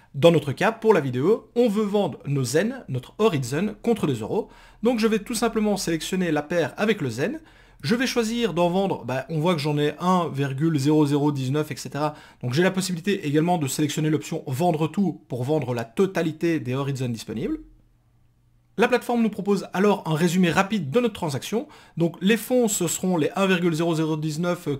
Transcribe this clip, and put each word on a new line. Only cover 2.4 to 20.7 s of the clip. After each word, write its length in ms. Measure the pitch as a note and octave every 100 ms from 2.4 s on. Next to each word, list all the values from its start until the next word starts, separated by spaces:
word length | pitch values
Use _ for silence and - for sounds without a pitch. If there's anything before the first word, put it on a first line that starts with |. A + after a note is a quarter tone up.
zen, 400 | A#2+ C#3+ G#3+ C4 -
notre 240 | B2+ - -
horizon, 560 | G#3+ D3+ A#2+ C#3+ G3+ -
contre 240 | A#3 A3+ D#3+
des 140 | A#2+
euros. 280 | G2+ F3 - - - -
Donc 160 | A3+ A#3+
je 80 | A3
vais 140 | A3
tout 160 | G#3+ A#3
simplement 420 | A#3 A3+ G#3+ G3
sélectionner 540 | - E3 - F#3 F3
la 100 | D3
paire 320 | D3 F3 C#3 -
avec 240 | G#3 G#3+
le 100 | C3+
zen. 300 | A2 F3 D#4+ - - - -
Je 100 | C#3
vais 140 | A#3+ B3
choisir 480 | A#3+ A3 A#3+ A3+ D#3+
d'en 160 | F3
vendre, 340 | F#3 G3 C#3+ A#2
bah, 220 | C3 -
on 100 | E3
voit 140 | E3
que 80 | E3+
j'en 160 | D3+ D3
ai 160 | D3 D3+
un 280 | F3 F#3 D#3+
virgule 500 | C3+ C#3 C3+ D#3+ D3+
zéro 260 | C#3 D#3 D3
zéro 260 | D3 D3
dix-neuf, 380 | C#3 C3 D3 D3+
et 60 | -
cetera. 400 | C3 C#3 D3+ D3+ - -
Donc 140 | B2 C3+
j'ai 80 |
la 80 | F#3
possibilité 560 | F#3 F#3 E3+ G3+ G3 D3+
également 320 | D3+ E3+ F3+
de 80 | C3+
sélectionner 420 | - D3 D#3+ D#3
l'option 320 | D3+ - D#3+ -
vendre 400 | B2+ F3 D#3 D#3
tout 340 | F3+ F#3 D3 -
pour 160 | A#2+
vendre 320 | B2 D#3 B2+ A#2+
la 80 |
totalité 760 | A#2 - F#3+ F#3 E3 D3+ E3+ D#3
des 140 | B2
horizons 360 | C3 C#3 B2+ B2+
disponibles. 500 | A2+ - G#2 G#3 D#4 - - _ _ _ _ _ _ _ _ _ -
La 80 | A#3+
plateforme 360 | A#3+ - A#3+
nous 80 | A3
propose 360 | G#3+ F#3 G3 -
alors 300 | F3+ G#3 G3 D#3
un 80 |
résumé 380 | D#3 F3 F3+ F3
rapide 400 | D#3+ G3